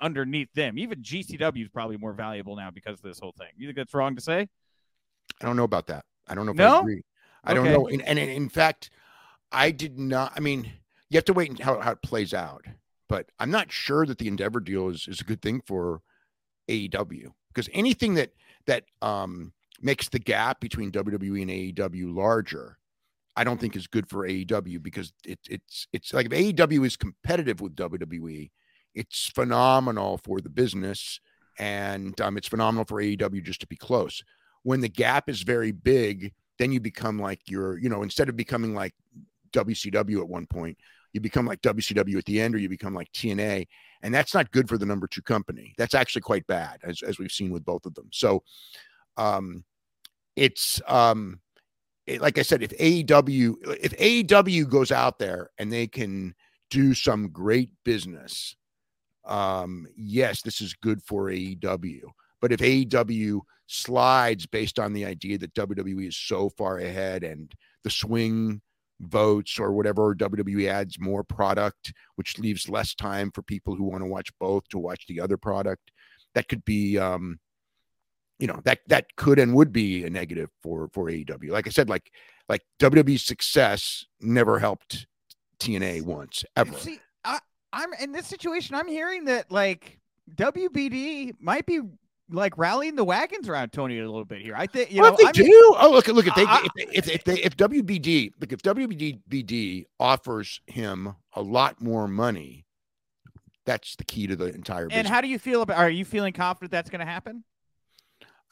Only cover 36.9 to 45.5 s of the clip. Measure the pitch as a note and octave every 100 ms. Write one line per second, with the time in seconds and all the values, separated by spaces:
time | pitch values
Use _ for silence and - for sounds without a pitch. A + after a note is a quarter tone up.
36.9 | - A2+ G#2+ G2 G2 - F#2+ F#2+ F2+ B2
37.9 | G#2 G2+ - C3+ A#2 - A#2+ A2+ G#2 F#2+
38.9 | - _ - - _ _ B2 G2+ A2+ G#2
39.9 | G#2 G#2 G2+ E2+ F2 E2 F2 E2 - _
40.9 | _ _ G#2+ G#2+ C3 A#2+ G2+ B2+ A2 -
41.9 | G#2 F#2+ G2 F#2 G#2 A2+ A2+ F#2+ F#2 F#2+
42.9 | F#2+ E2 - A#2 G2+ G#2+ G2 E2+ _ _
43.9 | _ G#2 C3 - F#3+ D3 B2+ A#2+ A2+ G2+
44.9 | G2+ F#2+ - - A2 F#2+